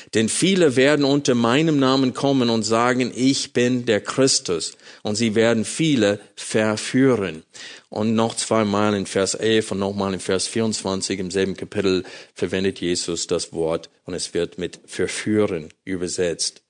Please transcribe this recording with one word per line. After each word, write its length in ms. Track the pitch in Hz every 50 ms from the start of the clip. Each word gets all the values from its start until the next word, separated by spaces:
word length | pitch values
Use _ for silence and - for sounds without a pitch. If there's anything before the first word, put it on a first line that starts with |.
| - - -
Denn 140 | 107 110 107
viele 480 | - - 165 185 190 185 170 147 120
werden 280 | 127 131 143 151 143 143
unter 320 | 135 143 143 143 - 123
meinem 420 | 120 117 117 123 147 160 160 151 139
Namen 360 | 135 131 135 135 135 127 -
kommen 340 | - 135 139 139 131 120 117
und 160 | 113 113 104
sagen, 480 | 110 113 113 120 123 127 127 127 107 -
ich 380 | 113 127 135 139 - - -
bin 340 | - 120 123 123 127 123 120
der 140 | 120 107 101
Christus. 760 | - - - 135 131 135 - - - - 87 80 - - - - - - - -
Und 120 | - 107 107
sie 220 | 104 117 113 101
werden 280 | 113 113 117 117 110 104
viele 560 | - - - 165 160 143 120 104 101 104 104 - - _
verführen. 1080 | - - - - 113 110 110 107 110 - - - 131 135 135 123 107 98 85 80 80 - _ - - - - - - - _
Und 260 | - 104 107 113 110
noch 220 | 110 113 117 -
zweimal 580 | - - - 113 110 107 101 101 101 107 107 104
in 120 | 98 92
Vers 280 | - - 98 95 - -
elf 360 | - 107 110 110 110 107 -
und 80 | 98 95
nochmal 360 | 98 98 101 101 98 98 95
in 60 | 87
Vers 280 | - - 95 92 - -
vierundzwanzig 720 | - 113 113 110 104 - - 95 95 95 - - 101 95
im 100 | 92 87
selben 260 | 90 95 95 95 90
Kapitel 480 | - 98 - - 104 98 95 92 90 87 - - - - - _
verwendet 460 | - 98 87 95 95 98 98 92 -
Jesus 480 | 90 87 90 - - - 85 82 - -
das 240 | 90 82 - -
Wort 360 | - 85 82 80 82 80 - - _ _ _
und 100 | - 90
es 200 | 80 - - -
wird 240 | 87 85 82 - -
mit 220 | 87 82 - - -
verführen 840 | - - - 92 85 - - - 107 107 107 104 98 92 80 76 85 - _ _
übersetzt. 760 | 98 95 87 90 85 - - 90 85 80 - - - - - _ _